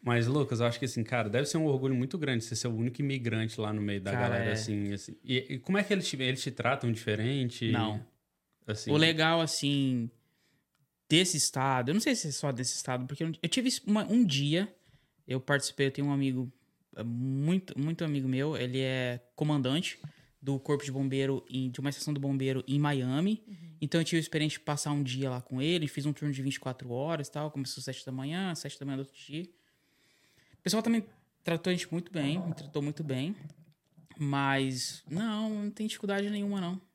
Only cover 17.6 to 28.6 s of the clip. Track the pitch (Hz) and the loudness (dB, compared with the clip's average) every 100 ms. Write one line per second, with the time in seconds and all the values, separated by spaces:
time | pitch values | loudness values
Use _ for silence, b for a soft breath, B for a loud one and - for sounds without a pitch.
17.6 | 185 - 147 170 165 143 131 131 143 147 | 0 -4 -2 -2 -2 0 0 0 0 0
18.6 | 123 127 131 131 123 123 _ - 151 147 | -2 0 0 0 -2 -4 _ -2 2 4
19.6 | 127 143 190 - 151 B B _ 135 135 | 4 0 -2 -6 -14 B B _ -4 -4
20.6 | 131 147 143 131 135 135 135 135 - 131 | 0 -2 0 -2 0 2 2 0 -2 -4
21.6 | 131 123 139 139 - 147 139 135 135 131 | -2 -2 -4 -2 -2 -2 0 0 2 0
22.6 | - 143 147 143 127 135 185 214 - 190 | 0 2 4 2 2 2 2 0 -4 -18
23.6 | 165 B 147 170 160 170 156 156 156 - | -16 B 0 2 2 0 0 0 0 -2
24.6 | - 143 151 147 135 127 135 127 - 127 | -4 -2 0 0 0 -2 -2 -2 -4 -2
25.6 | 143 175 147 - 143 143 151 135 135 135 | 2 2 0 -2 -2 -2 -2 -2 -2 -4
26.6 | 131 123 127 120 147 165 139 147 151 143 | -6 -8 -6 -4 -2 -2 -4 -4 -6 -4
27.6 | 131 - 131 127 - 131 135 165 190 160 | -6 -6 -8 -8 -8 -6 -4 -4 -4 -4